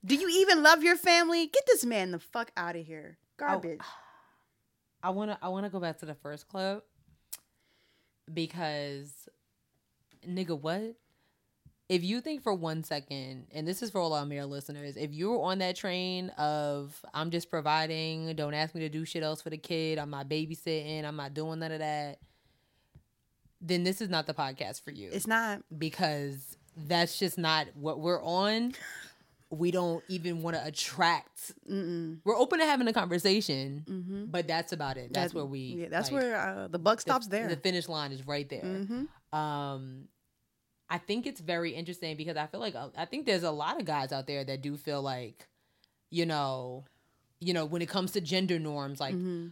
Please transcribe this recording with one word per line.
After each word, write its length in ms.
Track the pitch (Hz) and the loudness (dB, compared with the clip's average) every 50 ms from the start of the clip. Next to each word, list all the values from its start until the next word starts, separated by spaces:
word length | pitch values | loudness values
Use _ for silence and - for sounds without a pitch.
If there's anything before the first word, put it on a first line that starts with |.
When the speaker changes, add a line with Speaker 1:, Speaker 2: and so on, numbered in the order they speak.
| - | 4
Speaker 1:
Do 100 | 190 262 | 4 4
you 140 | 285 370 370 339 370 | 4 4 4 8 8
even 220 | 392 381 359 320 294 | 10 10 10 10 12
love 200 | 302 330 330 302 | 12 10 12 10
your 120 | 349 349 | 6 6
family? 500 | 330 - 359 349 339 349 330 339 339 330 | 6 8 8 8 8 8 6 4 4 2
Get 180 | 302 - 539 554 | 4 4 2 6
this 180 | - 494 - - | 8 6 6 6
man 260 | 240 233 214 185 185 180 | 2 2 0 0 0 -2
the 60 | 170 | -6
fuck 340 | - - - 233 233 226 _ | -8 -6 -4 -4 -4 -4 _
outta 220 | - 175 170 170 170 | -4 -4 -2 -4 -6
here. 380 | 165 156 160 156 147 - 165 _ | -8 -10 -12 -14 -14 -16 -18 _
Speaker 2:
Oh, 160 | _ _ _ - | _ _ _ -4
Speaker 1:
Garbage. 420 | 285 285 - 190 180 170 151 - - - - - - - - - _ _ _ _ _ _ _ _ _ _ _ _ _ _ _ _ - | 0 0 0 0 0 -4 -6 -6 -10 -14 -14 -18 -20 -20 -20 -20 _ _ _ _ _ _ _ _ _ _ _ _ _ _ _ _ -4
Speaker 2:
I 80 | 180 | -4
wanna, 280 | 190 196 214 214 208 - - | -2 -2 -2 -4 -4 -6 -4
I 60 | 180 | -4
wanna 220 | 185 190 196 208 | -4 -4 -4 -4
go 100 | 180 196 | -4 -4
back 180 | 175 170 156 - | -4 -4 -6 -6
to 60 | - | -10
the 80 | 156 151 | -12 -12
first 340 | 139 _ 143 147 147 - _ | -12 _ -12 -12 -12 -14 _
clip 360 | - 196 190 196 196 208 214 _ _ _ _ _ - _ _ _ - - _ _ _ _ _ _ _ _ _ _ _ _ _ _ _ _ _ - 160 | -6 -2 -2 -2 -2 -4 -6 _ _ _ _ _ -20 _ _ _ -16 -16 _ _ _ _ _ _ _ _ _ _ _ _ _ _ _ _ _ -10 -4
because, 800 | 165 165 160 - 175 175 156 151 147 143 143 143 139 143 143 139 - - - _ _ _ _ _ _ _ _ _ _ _ _ _ _ _ _ _ _ - 175 | -4 -4 -4 -4 -4 -4 -2 -2 -2 -4 -6 -6 -10 -12 -14 -18 -20 -20 -20 _ _ _ _ _ _ _ _ _ _ _ _ _ _ _ _ _ _ -10 -6
nigga, 300 | 180 185 190 165 170 147 | -2 -2 0 0 -2 -2
what? 360 | 143 156 170 196 220 226 233 _ _ _ _ _ _ _ _ _ _ _ _ _ _ - _ _ _ _ | 0 -2 -2 0 -2 -6 -8 _ _ _ _ _ _ _ _ _ _ _ _ _ _ -20 _ _ _ _
If 140 | 185 180 170 | 2 2 4
you 180 | 180 214 247 | 2 0 0
think 220 | 240 311 311 277 - | 0 -2 -6 -2 0
for 100 | 233 202 | 0 0
one 300 | 185 165 165 156 160 156 | 2 0 -2 -2 -2 -2
second, 640 | - 156 147 139 - 139 139 131 131 131 127 123 - - | -2 -4 -4 -4 -6 -8 -8 -6 -8 -10 -12 -14 -12 -8
and 160 | 151 156 165 | -6 -2 -2
this 120 | 185 190 | -2 -2
is 100 | 240 220 196 | -4 -2 0
for 80 | 196 | 2
all 120 | 175 165 156 | 2 2 2
our 140 | 147 143 | 0 0
male 220 | 143 147 143 143 139 | -2 -4 -4 -4 -4
listeners, 480 | 139 143 139 - 147 147 143 143 139 | -6 -8 -8 -8 -10 -10 -10 -10 -6
if 160 | - 147 151 143 | -6 -6 -6 -4
you're 280 | 151 170 202 240 233 | -2 0 0 2 2
on 180 | 147 175 185 196 | 2 0 0 2
that 180 | 185 180 185 | 0 0 -2
train 540 | - - 196 180 180 180 185 185 180 180 185 | -2 -2 -2 -2 0 0 0 -2 -2 -4 -6
of, 680 | - - 151 151 151 151 147 147 143 143 143 143 151 - - - - | -4 -2 0 0 2 0 0 0 -2 -2 -4 -8 -12 -16 -18 -8 -4
"I'm 160 | 147 156 165 | -4 -2 0
just 180 | 165 170 165 - | -2 -2 -4 -2
providing, 840 | - 165 147 151 151 156 156 160 160 160 160 160 160 160 160 160 165 | -4 -2 2 4 4 4 4 2 0 -2 -2 -2 -4 -4 -4 -4 -2
don't 200 | 156 151 147 147 | -2 -2 -2 0
ask 200 | 151 156 156 - | 0 -2 -2 -2
me 60 | 170 | -4
to 80 | 160 156 | -4 -4
do 160 | 147 156 160 | -4 -4 -6
shit 180 | 160 - 170 156 | -4 -4 -2 -2
else 180 | 151 156 156 | -2 -2 -4
for 100 | - 165 | -6 -8
the 60 | 156 156 | -10 -8
kid, 380 | 156 - 175 160 160 160 156 151 | -6 -4 -2 -2 0 0 0 -2
I'm 100 | 147 143 | -2 -4
not 180 | 147 139 139 139 | -6 -8 -4 -2
babysitting, 760 | 156 156 156 156 165 160 - 170 160 156 147 151 156 156 151 | -2 -2 -2 -2 -6 -8 -4 -2 -2 -2 -2 -4 -6 -6 -6
I'm 100 | 151 151 | -6 -6
not 180 | 151 143 139 143 | -8 -8 -8 -6
doing 260 | 151 156 160 160 160 | -6 -4 -4 -4 -4
none 100 | 165 160 | -4 -4
of 80 | 160 156 | -4 -4
that," 400 | 156 151 151 151 147 143 143 - - - _ _ _ _ _ _ _ _ _ _ _ _ _ - _ _ _ _ _ _ _ _ _ _ _ _ | -4 -2 -2 -2 -4 -6 -8 -12 -20 -20 _ _ _ _ _ _ _ _ _ _ _ _ _ -20 _ _ _ _ _ _ _ _ _ _ _ _
then 240 | 180 160 180 175 175 | -2 0 2 2 4
this 160 | 180 190 - | 2 0 0
is 80 | 233 196 | -2 0
not 180 | 175 160 156 | 0 0 0
the 80 | - 156 | -2 -2
podcast 480 | - 151 135 135 131 139 98 - - - | -4 -4 -4 -4 -6 -8 -8 -8 -10 -12
for 80 | - | -14
you. 200 | 151 - 101 92 117 | -14 -12 -10 -6 -6
Speaker 1:
It's 140 | 196 - 220 | -4 0 2
not. 340 | 226 226 226 220 208 202 - _ 165 | 2 2 2 0 -4 -6 -8 _ -8
Speaker 2:
Because 800 | 151 156 160 - - 190 160 151 147 143 143 139 135 135 - - _ _ - _ | -4 -4 -4 -2 0 0 0 0 0 -2 -4 -6 -8 -12 -14 -16 _ _ -20 _
that's 420 | 160 151 147 175 170 170 170 - - | -12 -4 0 2 2 2 2 2 0
just 200 | 196 180 - - | 0 0 0 2
not 300 | 170 160 160 156 151 - - | 4 4 4 4 2 0 -6
what 260 | 143 143 156 151 131 | -6 -4 -4 -2 0
we're 220 | 156 170 180 170 - | 0 0 0 2 0
on. 500 | 165 170 180 196 208 214 226 233 247 262 - - - - - - - - _ _ _ _ _ _ _ | 0 2 2 4 4 2 2 0 -2 -4 -6 -12 -14 -14 -14 -14 -16 -20 _ _ _ _ _ _ _
We 200 | - 151 170 175 | -4 0 0 2
don't 320 | 170 185 180 175 165 165 - - | 2 2 2 2 0 -2 -4 -6
even 340 | 190 180 165 175 170 170 160 | -6 -4 -4 -4 -4 -2 -2
wanna 180 | 170 170 160 - | -2 -2 -2 -4
attract. 880 | 151 151 - - - - 147 180 165 170 151 - - _ - - - - - _ - | -4 -4 -4 -4 -4 0 4 6 6 6 4 0 -8 _ -14 -12 -12 -14 -16 _ -6
Speaker 1:
Mm-mm. 480 | 196 196 196 165 175 170 170 160 160 160 - | -4 -2 -2 -2 -2 -2 -4 -4 -8 -4 0
Speaker 2:
We're 120 | 196 226 | 2 6
open 220 | 220 254 254 370 330 | 6 6 6 6 4
to 60 | 320 | 6
having 220 | 302 294 262 254 226 | 6 6 4 4 4
a 40 | 226 | 4
conversation, 920 | 240 190 180 175 175 - 202 190 214 202 - 147 135 135 139 139 143 156 175 | 2 2 2 0 2 6 6 6 6 4 2 -2 -2 -2 -4 -6 -6 -8 -8
Speaker 1:
Mm-hmm. 360 | 190 185 180 180 196 202 208 | -8 -8 -6 -6 -6 -6 -6
Speaker 2:
but 240 | 190 156 175 170 156 | -4 -2 -2 0 0
that's 240 | 160 165 170 - - | 0 -2 0 -2 -4
about 240 | 160 147 135 131 | -4 -4 -4 -4
it. 160 | 127 123 120 131 | -6 -8 -4 -2
That's 180 | - 175 175 160 | 0 0 0 -2
Speaker 1:
That, 60 | 165 | -4
Speaker 2:
where 80 | 147 | -4
we, 140 | 139 135 135 | -4 -4 -6
Speaker 1:
yeah, 280 | 131 127 - 175 170 - | -6 -6 -6 -6 -6 -2
that's 220 | - 170 214 - | -2 -2 0 0
Speaker 2:
like, 100 | 269 277 | 0 2
Speaker 1:
where, 160 | 254 247 226 | 2 2 0
uh, 300 | 202 - 190 190 196 190 - | 0 0 -2 -2 -4 -6 -2
the 120 | 165 175 | -2 2
buck 180 | 160 196 226 233 | 6 6 4 4
Speaker 2:
the, 40 | - | 4
Speaker 1:
stops 260 | - 262 262 233 208 | 2 2 2 2 0
there. 180 | 185 208 233 220 | -2 0 0 0
Speaker 2:
the 60 | 170 | -2
finish 320 | 143 - 190 180 180 160 170 | 0 2 2 2 2 0 0
line 220 | 165 156 147 139 | -2 -4 -2 -4
is 160 | 135 131 131 | -6 -8 -6
right 220 | 139 147 143 143 139 | -4 -2 -2 -2 -4
there. 140 | 143 117 - | -6 -6 -4
Speaker 1:
Mm-hmm. 720 | 185 185 190 196 196 233 247 269 311 - - _ _ - 151 | -4 -4 -4 -4 -4 -4 -4 -4 -6 -8 -16 _ _ -2 -2
Speaker 2:
Um, 720 | 151 151 147 143 143 143 139 135 135 131 131 131 139 - _ _ _ _ _ _ _ _ _ _ _ _ _ _ _ _ | 0 0 -2 -2 -2 -4 -4 -6 -8 -10 -12 -14 -16 -20 _ _ _ _ _ _ _ _ _ _ _ _ _ _ _ _
I 80 | 165 175 | -6 -6
think 280 | 175 - 202 233 240 | -2 -2 -2 -2 -2
it's 140 | 277 269 - | -4 -8 -8
very 320 | 165 160 175 170 170 170 123 | -4 -2 -2 0 0 -2 -4
interesting 440 | 147 170 165 180 170 - 160 156 | -6 -6 -8 -8 -8 -6 -6 -6
because 200 | 151 156 165 165 | -6 -6 -4 -2
I 100 | 151 151 | -4 -4
feel 140 | 156 - 196 | -4 -4 -6
like, 140 | 233 214 - | -6 -6 -6
uh, 140 | 120 131 135 - | -6 -10 -10 -6
I 100 | - 165 | -8 -8
think 180 | 175 - 285 302 | -6 -6 -6 0
there's 160 | 247 208 180 170 | 2 2 2 2
a 60 | 170 | 0
lot 280 | 156 147 147 160 240 339 | 0 0 -2 -2 -2 -2
of 40 | 226 | -2
guys 260 | 156 156 147 135 135 147 | -2 -2 -2 -2 -2 -4
out 140 | 135 131 | -6 -4
there 180 | - 143 139 135 | -4 -4 -4 -4
that 180 | 131 135 131 131 | -4 -6 -4 -4
do 140 | 147 143 | -6 -6
feel 240 | 143 143 - 147 143 139 | -6 -4 -4 -4 -2 -2
like, 440 | 139 131 127 123 110 117 _ - _ _ _ _ _ _ _ _ _ _ _ _ _ | -2 -4 -4 -6 -10 -14 _ -20 _ _ _ _ _ _ _ _ _ _ _ _ _
you 160 | - 170 170 | 0 0 2
know, 580 | 165 156 147 143 135 131 131 127 127 127 131 139 - _ _ _ _ _ _ _ _ _ _ | 2 2 2 2 0 0 -2 -6 -8 -10 -10 -14 -18 _ _ _ _ _ _ _ _ _ _
you 140 | 170 175 180 | -2 0 2
know, 100 | 170 156 | 2 2
when 160 | 151 160 175 170 | 0 0 -2 -2
it 60 | 156 | 0
comes 240 | - 196 185 190 - | 0 0 0 0 0
to 80 | 208 | -2
gender 380 | 175 147 175 185 185 180 180 165 | -2 2 2 2 4 4 2 2
norms, 400 | 156 151 147 147 139 139 143 139 | 0 -2 -2 -4 -4 -4 -4 -4
like, 140 | 143 135 185 | -4 -2 -2
Speaker 1:
Mm-hmm. 320 | 180 180 185 175 170 170 170 | -2 -2 -2 -4 -4 -6 -8